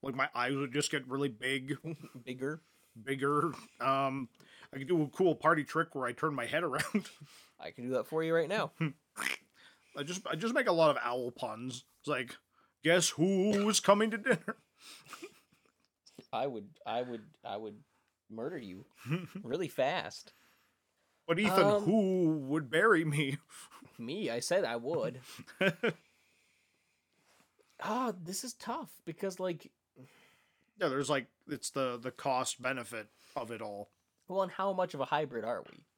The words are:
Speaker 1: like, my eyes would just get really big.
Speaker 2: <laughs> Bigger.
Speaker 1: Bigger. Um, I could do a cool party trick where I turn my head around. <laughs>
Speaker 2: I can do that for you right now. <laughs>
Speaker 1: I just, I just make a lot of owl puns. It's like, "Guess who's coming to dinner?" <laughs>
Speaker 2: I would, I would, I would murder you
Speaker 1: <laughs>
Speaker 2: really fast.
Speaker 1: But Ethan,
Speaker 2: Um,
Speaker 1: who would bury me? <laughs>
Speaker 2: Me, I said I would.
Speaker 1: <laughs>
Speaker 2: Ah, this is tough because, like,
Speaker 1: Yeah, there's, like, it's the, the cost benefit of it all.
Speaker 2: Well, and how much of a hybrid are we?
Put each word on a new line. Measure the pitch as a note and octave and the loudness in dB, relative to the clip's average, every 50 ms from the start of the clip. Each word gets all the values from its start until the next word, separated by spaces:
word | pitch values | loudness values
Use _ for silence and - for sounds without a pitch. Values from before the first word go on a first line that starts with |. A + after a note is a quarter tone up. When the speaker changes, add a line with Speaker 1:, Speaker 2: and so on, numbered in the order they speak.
| - | -6
Speaker 1:
like, | C3+ C3 | -6 -2
my | C3 C3+ D3 - | -2 -2 -2 0
eyes | A#2 B2 B2+ C#3 | 0 0 0 0
would | C3+ C#3 C3+ A#2+ | 0 -2 -2 -2
just | C#3+ - - | -2 -2 0
get | - D3 C3 B2+ | -2 -4 -4 -4
really | B2+ C3+ C#3+ C#3+ | -4 -2 -2 -2
big. | A#2 G#2 B2 C3 C3+ C#3 C3 C3+ D3 C3+ - | -4 -4 -4 -2 -2 -2 -2 -6 -8 -8 -6
Speaker 2:
<laughs> | D#3 E3 - - - - C#3 A#2 | -10 -10 -10 -12 -18 -18 -16 -10
Bigger. | C3 B2+ B2+ B2+ C#3 D3+ D#3+ _ _ _ _ _ _ _ A2+ A2 | -10 -8 -6 -4 -4 -4 -6 _ _ _ _ _ _ _ -16 -4
Speaker 1:
Bigger. | A#2+ C#3 C3+ C3+ C#3 D3 D3 D3 E3+ C3+ - - - _ _ | -4 -2 0 2 2 2 2 2 0 -2 -6 -12 -18 _ _
Um, | A#2+ C3 C3+ C3+ C#3 C3+ C3 C3+ C3 A#2 _ _ - - - - - - | 0 2 2 4 2 0 -2 -4 -8 -8 _ _ -20 -20 -20 -20 -20 -14
I | - C#3 | -12 -12
could | C3+ C3+ | -2 0
do | F3+ E3 D3+ | 2 2 2
a | C#3 | 0
cool | - - F#3+ F3 D#3 | 2 4 4 4 4
party | - - D#3 E3+ D#3 C#3+ | 6 6 4 6 6 2
trick | - - D#3+ E3 D#3+ - | 0 0 0 0 0 -2
where | C#3+ B2+ | -2 -2
I | A#2+ A#2+ | -2 -2
turn | - - D#3+ D3 | 0 -2 0 0
my | C3 A#2+ | 0 -4
head | A2+ A#2+ D#3 F3 | -2 -2 0 0
around. | D#3+ B2+ D3 D#3 - - G#3+ - - - - D3 - | 0 -2 -2 -4 0 0 -2 -2 -2 -14 -18 -20 -20
<laughs> | - - - - _ _ | -20 -20 -20 -20 _ _
Speaker 2:
I | - - | -14 -14
can | - - A#2+ B2 | -12 -8 -6 -2
do | C3 | 0
that | B2+ A2+ | -2 -2
for | - - D#3+ D#3+ | 0 -2 -2 0
you | D#3+ E3 | 2 2
right | E3 E3 D3+ | 2 2 2
now. | F#3+ A3 F3+ - _ | 0 -2 -2 -2 _
<laughs> | - E3 D#3 - _ _ _ _ - - - - - _ _ _ _ - - - _ _ _ _ | -2 -2 -2 -2 _ _ _ _ -4 -4 -4 -4 -4 _ _ _ _ -20 -20 -20 _ _ _ _
Speaker 1:
I | C#3+ C#3+ | -10 -8
just, | D3 F3+ F#3+ - | -6 -8 -8 -6
I | - - | -6 -6
just | D#3+ F#3 A3+ A#3+ | -2 -2 0 0
make | D4 C4 | 2 2
a | A#3 F3+ | 2 4
lot | E3+ E3 D#3 | 6 6 6
of | C#3 B2 A#2 | 6 4 0
owl | A#2+ B2 B2+ B2 B2 | -2 -2 -2 -2 -4
puns. | A#2+ - - A#2 G#2+ A2 A#2+ B2+ A#2+ B2 - _ _ _ | -4 -4 -6 -6 -6 -6 -8 -8 -8 -10 -14 _ _ _
It's | _ D3 | _ -4
like, | D3 B2+ C3 - - - _ _ _ _ _ _ _ _ _ | -2 -2 -2 -6 -8 -18 _ _ _ _ _ _ _ _ _
"Guess | D#3 E3+ F3+ E3 - | 4 4 6 4 2
who's | - - D#3 F#3+ G3 F#3+ F#3 G#3 G#3 G3+ G3+ G#3+ G#3 - | 2 2 4 4 4 4 4 4 4 4 4 4 4 4
coming | - - G3+ G#3 A3 A3+ | 8 8 8 8 6 0
to | G#3+ A3 | 0 -2
dinner?" | G#3 C4+ A#3 E3 - - - _ _ _ _ _ - - - - - - - - - - - - _ _ _ | 2 2 2 2 2 -8 -10 _ _ _ _ _ -20 -20 -20 -20 -18 -20 -18 -16 -16 -16 -18 -20 _ _ _
<laughs> | _ _ _ _ _ _ _ _ _ _ - _ - - _ - | _ _ _ _ _ _ _ _ _ _ -20 _ -20 -14 _ -4
Speaker 2:
I | A#2 B2+ | -2 -2
would, | C#3+ C3 A2 G2+ G2+ - _ - | -2 -4 -6 -10 -12 -20 _ -8
I | - A2 A#2 | -4 -4 -4
would, | B2+ B2 A#2+ A2+ G#2+ G#2 _ _ _ | -2 -4 -6 -10 -10 -14 _ _ _
I | A#2+ G#2 | -8 -8
would | G#2 A2 A2 G#2 G#2+ - _ _ _ _ _ _ _ _ _ | -6 -6 -8 -12 -14 -20 _ _ _ _ _ _ _ _ _
murder | G#2+ A2 A2+ C#3+ F3+ D#3+ | -10 -8 -6 -6 -6 -8
you | A#2 G2 F2+ F#2+ - _ _ - - A#2+ D3+ | -10 -10 -12 -12 -14 _ _ -16 -6 -4 -4
Speaker 1:
<laughs> | F3+ F3+ - - F#3+ G#3 | -4 -4 -8 -14 -14 -10
Speaker 2:
really | A#2 A#2+ E3 F#3+ D3+ | -6 -4 -4 -4 -6
fast. | - - C3 C3+ E3+ F3+ G#2+ E2+ - - - - _ _ _ _ _ _ _ _ _ _ _ _ _ _ _ _ _ _ _ | -2 0 0 0 0 -2 -4 -6 -10 -14 -18 -20 _ _ _ _ _ _ _ _ _ _ _ _ _ _ _ _ _ _ _
Speaker 1:
But | - E3 E3+ | -2 0 2
Ethan, | G#3 G#3 F#3+ F#3 F3+ | 2 4 6 6 6
Speaker 2:
Um, | G3+ G#3 G#3 G#3 | 6 6 4 4
Speaker 1:
who | D#3+ G3+ A3+ G3+ F#3+ F#3 F#3 F3+ D#3+ D#3 D#3 C#3 C3 | 4 4 4 4 4 4 4 4 4 2 2 0 0
would | C#3+ D#3+ D#3 B2 | -2 -2 -2 2
bury | A2+ D#3+ G3 A3+ G#3 D#3+ E3+ | 2 4 6 8 6 6 6
me? | D#3+ C#3+ D3 D3+ C3+ B2+ - _ | 2 2 2 2 0 -2 -6 _
<laughs> | _ - - - - - - - - - - | _ -20 -20 -20 -20 -20 -20 -20 -20 -16 -12
Speaker 2:
Me, | A#2 A#2 D3 G3+ G#3+ B2+ | -8 -8 -6 -4 -4 -2
I | A2+ B2 | -2 -2
said | A#2+ - E3+ F#3+ F#3+ | -2 2 2 2 2
I | A#2+ A#2 | 2 -2
would. | A#2+ A#2 C3+ E3 D#3+ A2 A2+ A#2+ B2+ B2 - - - - - - - | -4 -4 -2 -2 0 0 -2 -4 -8 -14 -16 -18 -18 -18 -18 -4 2
Speaker 1:
<laughs> | F#3+ F#3+ E3 - - A3+ E3 - _ _ _ _ _ _ _ _ _ _ _ _ _ _ _ _ _ _ _ _ _ _ _ _ _ _ _ _ _ _ _ _ _ _ _ _ - | 2 2 2 2 -2 -2 -2 -2 _ _ _ _ _ _ _ _ _ _ _ _ _ _ _ _ _ _ _ _ _ _ _ _ _ _ _ _ _ _ _ _ _ _ _ _ -4
Speaker 2:
Ah, | - G#3+ B3 B3+ A#3+ G3+ F#3 E3+ | -2 -2 0 0 -2 -2 -4 -8
this | D#3+ F#3+ - - | -8 -8 -6 -6
is | B3+ - | -8 -10
tough | _ - - A#3 D4+ D4 F3 - - _ | _ -8 -6 -6 -6 -6 -10 -14 -16 _
because, | - D#3+ - - G3 F3+ - | -12 -8 -4 -4 -6 -4 -2
like, | F#3 F#3 F3 D3+ - - _ _ _ _ _ - C3 - _ - - _ _ _ _ _ _ _ _ _ _ - | -2 -4 -4 -4 -8 -20 _ _ _ _ _ -20 -20 -20 _ -20 -20 _ _ _ _ _ _ _ _ _ _ -2
Speaker 1:
Yeah, | F3+ D#3 | 0 0
there's, | C3 C#3 C#3+ B2+ | 2 0 0 2
like, | D3+ C#3 B2 - _ _ _ - | 0 0 0 -4 _ _ _ -10
it's | D3+ B2 - - | -10 -8 -8 -6
the, | - C#3+ C3+ B2+ B2 A#2+ | -4 -2 -2 -2 -2 -4
the | A#2 B2+ B2 | -8 -8 -10
cost | - - C#3+ C3 B2+ C3 - - - A#2+ | -4 -2 0 0 2 0 -2 -4 -4 -4
benefit | B2+ C3+ C3 A#2+ A2 - A2+ G#2+ G#2 _ _ - - - | -4 -4 -4 -6 -8 -10 -12 -12 -12 _ _ -20 -10 -8
of | C#3+ A#2+ A2 | -8 -8 -6
it | A#2 G#2+ | -8 -8
all. | A2+ G#2 G#2 G2+ - - _ _ _ _ _ _ _ _ | -8 -10 -8 -10 -12 -14 _ _ _ _ _ _ _ _
Speaker 2:
Well, | F3+ F#3+ F#3+ | -2 -2 -2
and | F3+ - | -2 -2
how | - F#3+ G3 G3 | -2 -2 -2 2
much | F#3 F#3 F3 - | 0 0 -2 0
of | D3 | -4
a | C3+ | -2
hybrid | - D3+ D3+ D#3 C3+ A#2+ A#2 G#2 | 0 0 0 0 -2 -4 -6 -2
are | A2+ B2 F#2+ - - | -2 -4 -4 -6 -12
we? | - - _ _ _ | -18 -20 _ _ _